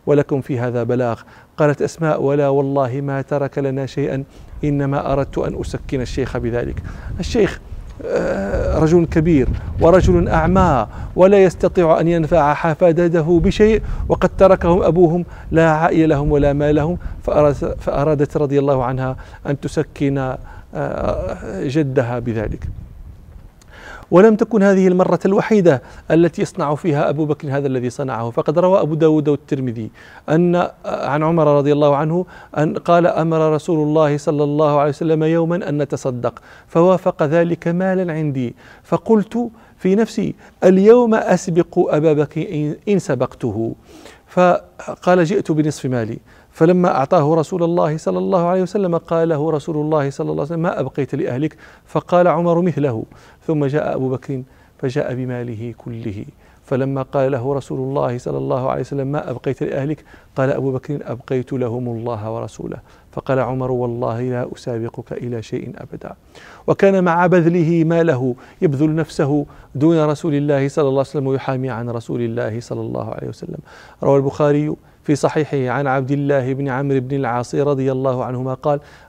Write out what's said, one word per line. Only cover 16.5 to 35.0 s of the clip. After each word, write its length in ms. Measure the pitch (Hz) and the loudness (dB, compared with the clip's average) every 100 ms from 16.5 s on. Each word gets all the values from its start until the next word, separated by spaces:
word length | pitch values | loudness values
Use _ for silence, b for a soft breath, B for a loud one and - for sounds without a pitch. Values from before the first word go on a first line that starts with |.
مال 220 | 143 147 | 2 2
لهم، 240 | 151 151 175 B B | 2 0 -4 B B
فأراد-، 520 | - - 147 131 170 - | -2 2 2 2 -4 -4
فأرادت 560 | - 139 143 147 147 156 | -4 -2 0 0 0 2
رضي 220 | 147 143 | 2 2
الله 260 | 139 131 | 2 2
عنها 320 | 123 131 131 127 B B - | 0 -2 -4 -6 B B -6
أن 140 | 139 | -4
تسكن، 760 | 151 - 139 - 139 139 131 131 B B B | -4 -4 -6 -2 -2 0 -4 -6 B B B
آه، 640 | - 143 - - - 180 180 - 196 | -8 -6 -4 -4 -4 -6 -8 -10 -6
جدها 560 | 156 143 143 131 120 123 | -2 -2 0 0 -2 -4
بذلك. 640 | 123 110 104 - - - - - - - - - - - - B B B B | -4 -4 -4 -6 -10 -12 -16 -18 -20 -20 -20 -20 -20 -20 -20 B B B B
ولم 220 | 175 220 214 | 6 6 6
تكن 260 | 226 214 | 2 2
هذه 260 | 196 190 185 | 4 4 4
المرة 300 | 180 185 175 | 4 2 2
الوحيدة 580 | 190 202 - 214 175 131 B B - | 2 0 2 4 4 4 B B 0
التي 320 | 160 170 180 | 2 2 0
يصنع 320 | 196 - 147 | -6 -2 -2
فيها 340 | 147 185 143 151 | -2 -2 0 0
أبو 160 | 143 | 0
بكر 240 | 151 151 147 | -2 -4 -4
هذا 180 | 139 139 | -2 -2
الذي 240 | 131 123 | -2 -4
صنعه، 400 | - 135 113 117 | -6 -6 -4 -4
فقد 280 | 117 - 156 | -2 0 2
روى 220 | 180 196 | 4 4
أبو 140 | 156 | 2
داود 340 | 156 160 156 147 | 2 4 4 2
والترمذي 600 | 143 - 139 127 117 110 B B B - | -2 -2 -4 -4 -6 -10 B B B -2
أن، 400 | 160 175 175 - - | 2 2 2 -2 -6
عن 380 | 202 - 131 147 | -8 -6 -2 -2
عمر 340 | 156 170 151 147 | 0 2 4 4
رضي 160 | 139 | 2
الله 240 | 147 147 143 | 2 4 2
عنه 300 | 156 175 180 B B - | 0 -2 -4 B B -2
أن 160 | 156 - | -2 -2
قال: 280 | - 175 170 | 2 4 4
"أمر 480 | - 160 160 156 | 2 0 2 2
رسول 340 | 151 165 160 151 | 0 0 0 2
الله 280 | 156 151 147 | 2 2 2
صلى 280 | 170 147 | 0 0
الله 340 | 147 147 156 147 | 0 2 2 2
عليه 100 | 147 | 0
وسلم 340 | 139 | 0